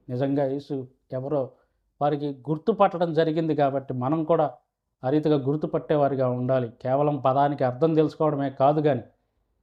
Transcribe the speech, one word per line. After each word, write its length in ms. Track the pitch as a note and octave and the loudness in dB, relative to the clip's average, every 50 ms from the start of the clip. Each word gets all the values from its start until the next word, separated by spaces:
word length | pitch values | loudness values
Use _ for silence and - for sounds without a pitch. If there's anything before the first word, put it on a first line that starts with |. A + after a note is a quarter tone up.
| _ - | _ -10
నిజంగా 360 | B2 B2 C#3 C#3 C#3 C#3+ C#3 | -4 -2 -2 0 0 0 0
యేసు 420 | C3 C3+ C#3+ C#3+ - D3 C3+ B2+ B2+ _ _ _ _ C3 | 0 -2 -4 -6 -6 -8 -8 -8 -10 _ _ _ _ -10
ఎవరో 360 | C3 C3 C#3+ D3+ C#3 B2+ B2+ - _ _ _ _ _ _ _ _ - | -8 -6 -4 -2 -4 -4 -4 -8 _ _ _ _ _ _ _ _ -2
వారికి 260 | C#3+ D3 D3+ C#3+ D3 D3 C#3 C3 A#2+ C#3+ | 0 0 0 0 -4 -6 -8 -8 -6 -6
గుర్తుపట్టడం 640 | D#3+ D3+ - A#3 G#3 G3+ G3+ F#3 - E3+ F3+ E3+ D#3 | -6 -4 0 -2 2 4 4 2 4 0 -2 0 2
జరిగింది 420 | D#3 D#3+ D#3+ D#3 E3+ D#3+ D#3 D3+ | 0 0 2 0 -2 0 0 0
కాబట్టి 380 | C#3+ C#3+ C3+ C3+ C#3 C3 - C3 | 2 0 0 0 -2 -6 -6 -6
మనం 300 | B2 B2 C3 D#3 E3 D#3 | -4 -2 -2 -2 -2 0
కూడా 280 | D#3+ E3+ D#3+ D3+ C3+ - - _ _ _ _ _ _ _ _ - | 0 2 2 2 0 -2 -10 _ _ _ _ _ _ _ _ -4
ఆ 40 | B2+ | 0
రీతిగా 260 | C#3+ D3+ D3+ D#3 D3+ | 0 2 2 2 0
గుర్తుపట్టేవారిగా 920 | C#3 B2+ C3 D3 D3+ D#3 D#3+ - D#3 - - D#3+ D3 C#3+ C3+ C#3 C3 C3 B2 | 2 0 -2 -2 -2 -4 -4 -4 -4 -2 0 0 2 2 2 2 0 0 0
ఉండాలి. 420 | B2 B2 B2+ B2+ C3 C3 B2 A2+ A2+ _ | 0 -2 -2 0 0 0 0 -4 -8 _
కేవలం 360 | - B2+ C3 C#3 D3 D3+ D3+ C3+ | -4 -2 0 0 0 0 0 0
పదానికి 460 | A#2+ C3+ C3 C#3+ C#3+ C#3+ D3 B2+ C3+ | 0 0 2 4 2 2 2 0 -2
అర్థం 300 | B2 B2 B2+ D#3+ E3 D#3+ | -2 0 0 0 2 4
తెలుసుకోవడమే 560 | D#3 D#3 D3 - - D#3+ D3+ D3 C#3 C#3 C3+ | 2 2 2 0 0 0 0 0 0 -4 -6
కాదు 320 | C3+ - C3+ C#3+ D3+ D#3 | -2 2 2 2 4 4
కానీ 200 | D3+ D3+ C3 A#2 G#2 - _ _ _ _ _ _ _ _ _ _ | 2 2 0 0 -4 -10 _ _ _ _ _ _ _ _ _ _